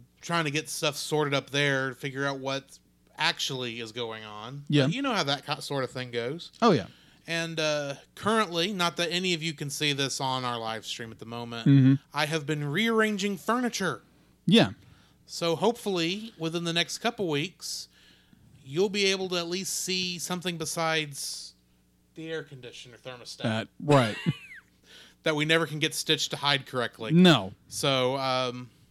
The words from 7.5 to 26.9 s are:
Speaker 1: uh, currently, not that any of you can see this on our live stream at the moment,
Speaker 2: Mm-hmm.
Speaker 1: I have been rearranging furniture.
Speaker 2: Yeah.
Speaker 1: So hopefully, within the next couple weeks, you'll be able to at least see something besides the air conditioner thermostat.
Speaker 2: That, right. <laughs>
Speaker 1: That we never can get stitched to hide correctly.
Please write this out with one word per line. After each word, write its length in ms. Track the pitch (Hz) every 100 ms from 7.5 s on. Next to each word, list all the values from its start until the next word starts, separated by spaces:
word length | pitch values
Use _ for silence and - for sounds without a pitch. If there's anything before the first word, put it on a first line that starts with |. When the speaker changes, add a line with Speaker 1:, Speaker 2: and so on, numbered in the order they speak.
| 160
Speaker 1:
uh, 360 | 156 147 143 139 -
currently, 580 | - 202 220 202 170 180
not 240 | 196 175 170
that 120 | 170
any 240 | 175 185
of 80 | 170
you 100 | 160
can 160 | 147 147
see 240 | 139 151
this 280 | 139 135 -
on 240 | 135 127
our 140 | 123 120
live 280 | 113 110 -
stream 240 | - 117
at 80 | 110
the 80 | 113
moment, 400 | 117 120 117 113
Speaker 2:
Mm-hmm. 280 | 139 131 139 -
Speaker 1:
I 120 | 143 151
have 200 | 160 147
been 180 | 151
rearranging 720 | 147 160 226 220 214 208 202 190
furniture. 680 | - 240 247 - 185 117 - _ _ _ -
Speaker 2:
Yeah. 240 | 214 202 - - - _ _ -
Speaker 1:
So 300 | - 170 160
hopefully, 760 | 196 233 214 185 165 196 226 -
within 240 | 160 170
the 80 | 170
next 260 | 170 165 -
couple 300 | 220 233 185
weeks, 600 | 143 185 - - - - _ - _ _ _ - -
you'll 240 | 135 143 202
be 180 | 202 196
able 220 | 190 190
to 60 | 180
at 120 | 170
least 260 | 185 185 -
see 340 | - 185 180 175
something 360 | - 180 180 170
besides 1000 | 156 - 165 160 151 139 - - - - _ _ _ _ _
the 160 | - 160
air 140 | 160
conditioner 520 | 143 131 120 - 123 113
thermostat. 460 | 131 123 113 -
Speaker 2:
That, 260 | 120 110 104 _
right. 320 | 147 143 113 104
<laughs> 60 | - - - - _ _ _ - - _
Speaker 1:
That 100 | 160
we 100 | 151
never 220 | 151 165 160
can 140 | 151
get 120 | 151
stitched 380 | - - 156 -
to 60 | 147
hide 300 | 143 139 135
correctly. 440 | 127 113